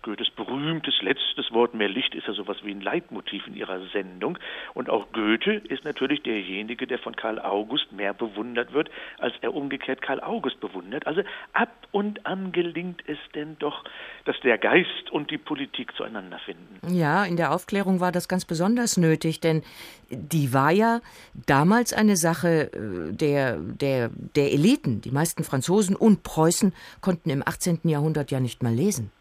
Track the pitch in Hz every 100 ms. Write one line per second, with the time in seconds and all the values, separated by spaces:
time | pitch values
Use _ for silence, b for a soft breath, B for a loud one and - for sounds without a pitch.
0 | - 101 113 - 107 127 151 165 143 -
1 | 98 - - - - 113 120 113 101 98
2 | - - - 98 98 101 104 101 98 127
3 | - 110 - 101 - - 107 92 92 104
4 | 95 92 107 180 B B B - 127 113
5 | - 113 107 110 - 214 208 139 151 143
6 | 135 143 127 110 92 95 107 120 123 123
7 | - 117 113 110 - 101 110 127 - 95
8 | 101 101 117 104 117 120 123 - - B
9 | B B 120 - 117 151 143 135 - 131
10 | - 135 - 226 143 - 104 95 90 131
11 | - 160 196 B B - 233 - - 202
12 | 208 208 - 190 190 175 170 165 180 175
13 | - 151 - 151 151 160 143 - - B
14 | B B - 135 131 113 107 147 175 -
15 | - - 147 156 - 151 139 - 117 -
16 | - 113 92 85 - 85 90 196 170 180
17 | 151 170 196 170 160 170 - 202 190 185
18 | 180 175 - 185 - 160 180 240 233 -
19 | 160 156 165 156 165 160 B B B B
20 | B 135 151 165 143 135 139 185 226 233
21 | B B B - - 139 160 226 240 -
22 | 214 196 165 165 175 160 143 - 107 90
23 | 78 101 151 143 135 92 85 123 139 131
24 | 117 - - - 143 139 175 285 - 107
25 | 110 135 160 - 156 135 127 190 190 196
26 | 220 190 - - 160 170 202 B B B
27 | - 175 - 139 - - - 170 165 147
28 | 151 151 139 135 123 - 123 113 185 202
29 | 104 _